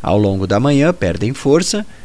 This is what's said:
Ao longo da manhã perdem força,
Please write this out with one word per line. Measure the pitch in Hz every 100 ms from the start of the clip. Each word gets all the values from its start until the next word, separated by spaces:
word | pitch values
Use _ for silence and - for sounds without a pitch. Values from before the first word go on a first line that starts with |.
Ao | - 101
longo | 101 98 95
da | 101
manhã | 139 143 151
perdem | 175 92 85 107
força, | 135 135 151 180 208 208 -